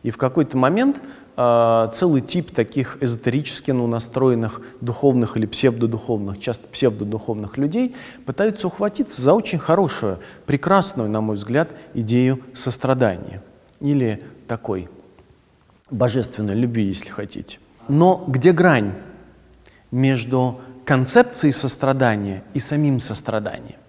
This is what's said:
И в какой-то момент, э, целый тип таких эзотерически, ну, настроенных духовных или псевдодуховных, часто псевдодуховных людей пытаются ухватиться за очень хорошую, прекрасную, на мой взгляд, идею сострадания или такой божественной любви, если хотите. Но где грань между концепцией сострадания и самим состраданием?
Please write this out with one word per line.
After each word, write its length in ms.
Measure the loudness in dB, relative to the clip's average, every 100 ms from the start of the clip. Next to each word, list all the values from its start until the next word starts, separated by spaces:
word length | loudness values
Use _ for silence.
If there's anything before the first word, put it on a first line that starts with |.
И 80 | -6
в 80 | -2
какой-то 400 | 0 2 0 2
момент, 420 | 2 4 0 0 -10 -20 -14 0
э, 520 | 2 4 4 4 2
целый 280 | 0 2 2
тип 280 | 0 -4 -2
таких 460 | -2 -2 -2 -4 -4
эзотерически, 680 | -4 -2 -2 -2 -4 -8 -2
ну, 160 | -2 0
настроенных 760 | -2 -4 2 2 2 -2 -8 -16 -10
духовных 560 | -8 2 4 4 0 -2
или 80 | -4
псевдодуховных, 960 | 2 0 2 -2 -2 -4 -4 -4 -8
часто 280 | -8 -8 -10
псевдодуховных 880 | 0 0 0 -6 -6 -6 -8 -8 -4
людей 380 | -2 0 -4 -6 -20 -14 -10
пытаются 400 | -2 -2 -2 -6
ухватиться 560 | -4 -4 -2 -6 0
за 120 | 4
очень 260 | 4 2 -4
хорошую, 580 | 0 2 2 -2 -4 -4 -10 -14 -4
прекрасную, 600 | -2 2 2 2 -4 -2
на 140 | -2
мой 140 | -2 -4
взгляд, 340 | -2 -2 -2 -6 -10
идею 460 | -6 0 2 2 0 -6 -8
сострадания 880 | -6 -4 0 2 2 0 -10 -16 -18 _ _ _
или 440 | 0 2 0 -2 -12 -20 -10
такой 420 | -8 -4 -6 -6 -18 -20 -20 _ _ _ _ _ _ _
божественной 640 | 0 0 0 -4 -4 -2 0
любви, 300 | 0 0 -2
если 240 | -4 -10
хотите. 480 | -12 -12 -12 -14 -18 _ _ 0
Но 360 | 4 6 4 0
где 260 | 4 4
грань 400 | 6 6 6 2 -6 -14 -20 -20 _ _ _ _ _ _
между 680 | 0 2 2 0 0 0 -2 -16 -14
концепцией 680 | 0 2 4 4 4 2 0
сострадания 920 | 2 -4 -2 0 4 2 2 -2 -6 -6 -8
и 40 |
самим 400 | -4 0 2 0
состраданием? 800 | -4 -8 -4 -4 -4 -10 -16 -20